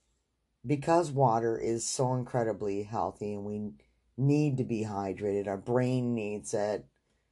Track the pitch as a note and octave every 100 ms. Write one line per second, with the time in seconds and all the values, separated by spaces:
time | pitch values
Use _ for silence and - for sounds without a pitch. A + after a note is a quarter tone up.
0 | _ _ _ _ _ _ A#2+ C#3+ C#3+ E3
1 | E3 C3+ C3 A2+ A#2 A2+ A2 A#2 - -
2 | B2+ B2+ A#2 B2+ A2+ G2+ G#2 G2 G#2 A2
3 | F2+ - G#2 G#2 G2+ G#2 G#2 G#2 _ _
4 | _ - C#3 D3 D3+ C3 A2 A2+ G#2+ G2
5 | G2 F#2 G#2 G2+ G2+ G2 A2+ A#2+ B2 B2+
6 | A#2+ A#2+ G#2 G#2 G2+ G#2+ G#2 G2+ - _
7 | _ _ _